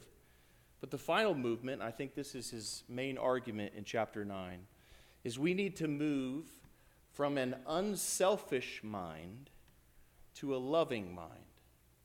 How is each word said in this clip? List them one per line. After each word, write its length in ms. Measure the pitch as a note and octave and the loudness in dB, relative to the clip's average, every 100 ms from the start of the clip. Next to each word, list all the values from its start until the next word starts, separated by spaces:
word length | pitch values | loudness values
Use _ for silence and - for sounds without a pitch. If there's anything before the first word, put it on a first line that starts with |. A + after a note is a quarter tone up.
| - - - - - - - - | -10 -20 -20 -20 -20 -20 -20 -14
But 100 | C3+ | -8
the 80 | C#3+ | -6
final 360 | - F3 A3 | 2 4 6
movement, 460 | D3+ A#2+ A2+ B2+ C3 | 4 2 0 -2 -4
I 100 | A2 | -4
think 240 | - C3+ | -4 -6
this 200 | - C#3 | -4 -6
is 160 | C3 A2 | -6 -8
his 340 | A#2 G#2 - - | -8 -8 -8 -8
main 280 | B2 C3+ C3 | -4 -2 2
argument 560 | B2+ B2+ B2 G#2+ G#2 | 4 4 2 -2 -4
in 100 | G#2 | -6
chapter 400 | G#2 A#2 G#2+ G#2+ | -2 0 0 -2
nine, 420 | G2+ G2 F2+ F2+ F#2+ - - - - - | -4 -4 -6 -10 -14 -20 -20 -20 -20 -10
is 140 | B2 A#2+ | -6 0
we 160 | D#3+ | 2
need 220 | F3+ G3 - | 2 0 0
to 120 | D#3+ | -2
move 580 | C#3+ D3+ C#3+ C3 C#3 E3 - - - - - - - | 2 2 2 0 -4 -8 -14 -20 -20 -20 -20 -16 0
from 220 | C#3+ C#3+ | 2 2
an 180 | B2+ B2 - | 0 -2 -2
unselfish 1160 | D#3+ G#3 F3+ - - F#3 G#3 - C3 - - | 0 2 0 0 4 6 4 2 -2 -2 -6
mind 680 | G#2+ G2+ F2 D#2 E2+ A#2 C#3 - - - - - - - - | -6 -4 -4 -6 -10 -12 -16 -20 -20 -20 -20 -20 -20 -20 -20
to 200 | - C#3+ | -8 -2
a 40 | C3 | 0
loving 560 | C3 E3 D3+ A#2 F#2 | 4 4 4 2 -2
mind. 160 | F2+ D#2+ A#1 - - - - - _ | -8 -12 -14 -20 -20 -20 -20 -20 _